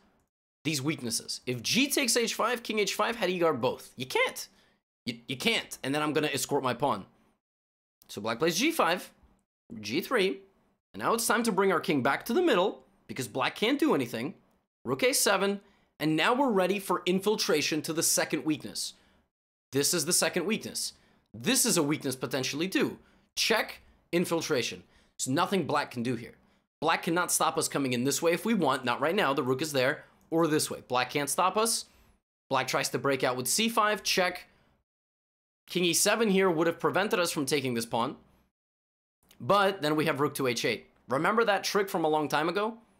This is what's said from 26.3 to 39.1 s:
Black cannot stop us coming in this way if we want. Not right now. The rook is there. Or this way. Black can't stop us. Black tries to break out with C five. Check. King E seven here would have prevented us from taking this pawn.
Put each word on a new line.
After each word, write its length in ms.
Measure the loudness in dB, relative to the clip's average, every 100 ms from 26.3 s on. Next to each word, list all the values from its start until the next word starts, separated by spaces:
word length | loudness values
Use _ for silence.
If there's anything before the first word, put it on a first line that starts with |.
| -18 _ _ _ _
Black 220 | 0 0
cannot 300 | 0 0 0
stop 260 | 0 0 0
us 100 | -2
coming 240 | -2 0
in 120 | 0
this 180 | 0 0
way 100 | 2
if 120 | 2
we 100 | 2
want. 300 | 2 2 2
Not 160 | 0 0
right 140 | 0
now. 200 | 2 2
The 80 | 2
rook 180 | 0 0
is 120 | 0
there. 320 | 0 0 0 -8 _ _
Or 160 | 2 4
this 240 | 2 0
way. 120 | -6 -2
Black 220 | 0 0
can't 200 | -2 -2
stop 260 | 0 2 2
us. 300 | 0 0 -6 _ _ _ _ _ -4
Black 180 | -2 0
tries 200 | -2 -2
to 80 | -2
break 260 | 0 0
out 120 | 0 0
with 100 | 0
C 220 | 0 2
five. 340 | 2 2 0
Check. 440 | 0 0 0 -2 -12 _ _ _ _ _ _ _ _ _ _ _ -6
King 160 | 0
E 100 | 2
seven 360 | 2 2 2 4
here 200 | 4 4
would 160 | 4 2
have 120 | 0
prevented 400 | 0 2 2 0
us 120 | 0
from 160 | -2 0
taking 280 | 0 0
this 120 | -2 -2
pawn. 300 | -2 -2 -4 _ _ _ _ _ _ _ _ _